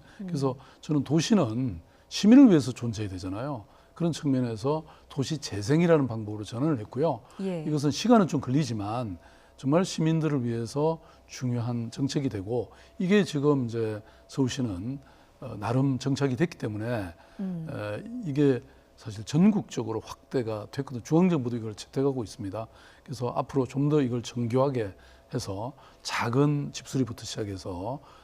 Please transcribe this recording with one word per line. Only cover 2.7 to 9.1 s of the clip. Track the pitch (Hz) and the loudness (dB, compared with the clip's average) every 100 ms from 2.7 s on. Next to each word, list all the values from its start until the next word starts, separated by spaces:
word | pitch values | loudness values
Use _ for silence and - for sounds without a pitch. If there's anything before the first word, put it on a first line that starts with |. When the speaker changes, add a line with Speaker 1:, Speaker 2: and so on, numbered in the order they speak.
Speaker 1:
존재해야 | 117 120 104 104 | -4 -6 -4 -6
되잖아요. | 92 95 98 139 127 98 - _ - | -6 -8 -6 -6 -8 -12 -20 _ -4
그런 | 165 | -2
측면에서 | 143 147 131 123 110 131 156 - - - | 0 0 2 0 -2 -2 -2 -4 -20 -12
도시 | - 123 156 | -4 -2 -4
재생이라는 | - 104 101 156 175 160 127 | -6 -6 2 4 6 6 4
방법으로 | 113 104 107 | -4 -8 -8
전환을 | 104 113 156 131 | -8 -4 -2 -2
했고요. | 104 120 160 123 - - | -4 -2 -2 -2 -8 -8
Speaker 2:
예. | 190 175 156 | -6 -6 -2
Speaker 1:
이것은 | 151 143 | 0 0
시간은 | 131 220 240 175 | 0 4 6 6
좀 | 143 | 0
걸리지만 | 123 135 135 110 101 117 117 | 0 0 0 -4 -4 -4 -6